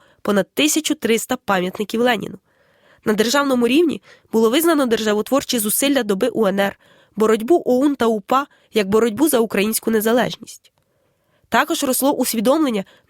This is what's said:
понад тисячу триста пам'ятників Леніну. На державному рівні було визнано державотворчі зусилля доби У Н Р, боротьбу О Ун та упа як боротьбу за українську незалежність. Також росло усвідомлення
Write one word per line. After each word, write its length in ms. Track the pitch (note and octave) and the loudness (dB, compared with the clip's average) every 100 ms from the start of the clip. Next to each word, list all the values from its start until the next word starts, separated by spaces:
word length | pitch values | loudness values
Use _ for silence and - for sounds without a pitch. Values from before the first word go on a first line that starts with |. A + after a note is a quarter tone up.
| _ _ | _ _
понад 320 | - G3+ F#3 | -2 -2 0
тисячу 400 | - D4 D#4 D#4 | 0 0 0 -2
триста 420 | D4+ G#3+ A3+ - B3+ | -2 0 0 -2 -6
пам'ятників 640 | - F#3+ F3+ F#3 G#3+ A3 | -2 -2 -2 -6 -6 -2
Леніну. 380 | B3 G#3+ - G3 _ _ _ _ _ _ | 0 0 -4 -14 _ _ _ _ _ _
На 80 | - | -2
державному 560 | G#3+ A3 C#4 C#4+ B3 A#3+ | 0 0 0 0 0 2
рівні 340 | C4+ E4+ G#3 _ - _ | 2 2 -2 _ -20 _
було 180 | A3+ A3+ | 0 2
визнано 360 | C#4 E4 D4+ B3+ | 2 2 2 2
державотворчі 720 | A3 G#3+ G#3 G#3+ C4+ - A#3+ | 0 0 -2 0 -2 -2 -4
зусилля 440 | G#3 - C#4 C4+ | -2 -2 0 0
доби 260 | G#3+ G3 B3+ | 0 -2 -2
У 180 | - G3+ | 0 0
Н 140 | G3 | 0
Р, 180 | G3 - _ _ _ - | -2 -6 _ _ _ -2
боротьбу 460 | A3 A3 A3+ E4+ - | 2 2 2 2 2
О 80 | |
Ун 220 | B3 D4 C#4 | 2 2 2
та 100 | A#3 | 0
упа 400 | A3 - B3+ C#4+ _ _ | 0 0 -2 -2 _ _
як 160 | A3 F#3+ | -4 0
боротьбу 400 | A3 A#3 G#3 D#4 | 2 0 0 2
за 100 | B3 | 2
українську 520 | A3+ G3+ G#3 A3 - | 0 0 -2 -2 -2
незалежність. 840 | A3 A3 A#3+ G3 - - - _ _ _ _ _ _ _ _ - | 0 2 0 0 -6 -16 -20 _ _ _ _ _ _ _ _ -4
Також 340 | A3+ D4+ E4 | -2 0 -2
росло 280 | C4+ B3 C4+ | -2 0 0
усвідомлення 720 | C#4+ B3+ A3+ G#3+ D#4 D4 G#3+ - _ | 0 -2 -2 0 2 0 -2 -8 _